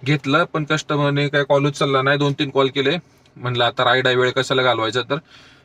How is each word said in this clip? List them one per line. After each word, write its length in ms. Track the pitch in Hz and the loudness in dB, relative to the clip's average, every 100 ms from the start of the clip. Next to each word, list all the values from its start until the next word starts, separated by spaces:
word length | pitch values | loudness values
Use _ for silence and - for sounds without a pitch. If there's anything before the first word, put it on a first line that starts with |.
घेतलं, 400 | 127 151 135 156 | -2 -2 0 0
पण 200 | 175 160 | 0 -4
कस्टमरने 640 | 147 156 - 147 143 143 143 | -2 -4 -2 -2 0 0 0
काय 140 | 147 | 0
कॉल 240 | 143 143 147 | 2 2 2
उचलला 360 | 139 143 135 | 0 0 0
नाही. 160 | 135 143 | 2 2
दोन 140 | 143 | 0
तीन 180 | 139 139 | -2 -2
कॉल 160 | 135 131 | 0 0
केले, 300 | 139 135 170 - _ _ - | 0 -2 -2 -6 _ _ -10
म्हणलं 280 | 123 120 | -6 -2
आता 200 | 120 120 | 0 0
राईड 220 | 123 127 127 | 2 2 2
आहे, 100 | 123 | 2
वेळ 140 | 127 | 2
कशाला 320 | 131 123 131 | 0 0 0
घालवायचा. 380 | 127 113 110 120 | 2 0 -2 -2
तर, 160 | 120 143 - - - - | -4 -6 -8 -20 -20 -20